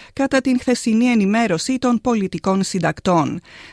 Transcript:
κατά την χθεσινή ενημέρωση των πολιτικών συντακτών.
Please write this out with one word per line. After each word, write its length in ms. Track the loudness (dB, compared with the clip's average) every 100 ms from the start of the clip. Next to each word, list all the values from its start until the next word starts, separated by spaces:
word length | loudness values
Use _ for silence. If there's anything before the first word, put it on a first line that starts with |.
| -16
κατά 280 | -4 0 0
την 200 | 2 0
χθεσινή 460 | 0 -2 0 2 2
ενημέρωση 720 | 2 2 2 0 -2 -2 -2
των 220 | 0 0
πολιτικών 640 | 0 -2 -2 -4 -2 0
συντακτών. 800 | 0 -2 -2 -2 0 2 0 -4 -12 -20 -20